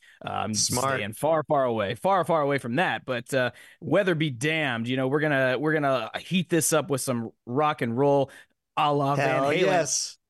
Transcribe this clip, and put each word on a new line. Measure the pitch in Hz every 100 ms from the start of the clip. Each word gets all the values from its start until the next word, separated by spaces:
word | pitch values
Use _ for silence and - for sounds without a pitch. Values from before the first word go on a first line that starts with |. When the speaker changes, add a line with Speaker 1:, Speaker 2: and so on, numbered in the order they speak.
| - - -
Speaker 1:
uh, |
I'm | 98 98
Speaker 2:
Smart. | 107 - 127 135 131
Speaker 1:
staying | 101
far, | 104 143 160
far | 147 147 131
away, | 110 98
far, | 117 185 190
far | 160 160
away | 143 139
from | 127 127
that. | 175 113 -
But, | 123 -
uh, | 135 123 - - -
weather | - 165 190 160
be | 156
damned. | 120 147 160 147 117 117
You | 131
know, | 131
we're | 147
gonna, | 151 139 131 127
we're | 151
gonna | 156 143 131 110 -
heat | - 185 165
this | 165 -
up | 156 135
with | 135
some | - 120 113 - -
rock | 127 151 147
and | 123 117
roll | 143 139 135 - - _ _ -
a | 151
la | 143 139
Van | 139 139
Speaker 2:
Hell | 135
Speaker 1:
Halen. | 139 160
Speaker 2:
yes. | 190 185 143 - - -